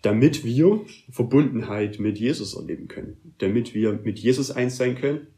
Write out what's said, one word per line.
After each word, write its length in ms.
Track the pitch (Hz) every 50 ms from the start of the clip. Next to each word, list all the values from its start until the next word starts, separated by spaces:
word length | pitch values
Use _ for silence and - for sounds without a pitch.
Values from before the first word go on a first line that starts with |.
Damit 420 | - 104 104 110 131 156 147 - -
wir 400 | 117 120 135 160 190 208 214 - - - - _ -
Verbundenheit 880 | - - 123 117 131 143 151 120 - 113 104 98 104 107 104 104 107 -
mit 180 | 101 107 98 92
Jesus 360 | 113 131 131 - 104 95 -
erleben 340 | - - - - - - -
können, 460 | - - - - - - _ - _ _
damit 340 | 98 95 104 120 117 - -
wir 180 | 110 110 110
mit 260 | 104 - - 110 95 -
Jesus 320 | 98 123 127 135 135 -
eins 260 | - 123 123 123 127
sein 200 | - 127 127 123
können 320 | - - 139 147 151 - - _